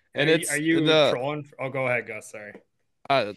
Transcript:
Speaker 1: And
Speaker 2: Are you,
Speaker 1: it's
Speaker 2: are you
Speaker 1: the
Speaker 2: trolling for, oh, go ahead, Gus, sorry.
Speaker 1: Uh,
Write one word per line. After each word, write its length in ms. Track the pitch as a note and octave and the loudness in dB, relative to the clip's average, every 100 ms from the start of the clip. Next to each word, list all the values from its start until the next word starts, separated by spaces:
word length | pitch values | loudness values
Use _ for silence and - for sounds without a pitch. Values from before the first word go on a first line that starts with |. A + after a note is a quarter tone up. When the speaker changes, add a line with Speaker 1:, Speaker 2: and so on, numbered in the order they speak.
| _ | _
Speaker 1:
And 160 | B2+ D3+ | -2 2
Speaker 2:
Are 40 | |
you, 80 | E3 | 2
Speaker 1:
it's 100 | - | 0
Speaker 2:
are 60 | D3 | -2
you 280 | D#3+ E3 D#3 | 0 2 4
Speaker 1:
the 240 | D#3 C3+ | 4 4
Speaker 2:
trolling 320 | B2 C3+ D3+ | 2 -2 -6
for, 180 | C#3+ - | -10 -10
oh, 80 | C3 | -8
go 180 | C3 B2+ | -4 -2
ahead, 180 | A#2+ A2 | -2 -6
Gus, 220 | A2 - | -12 -14
sorry. 220 | A2 G#2 - _ _ _ _ - | -16 -16 -20 _ _ _ _ 0
Speaker 1:
Uh, 240 | C#3 G#2 | 0 0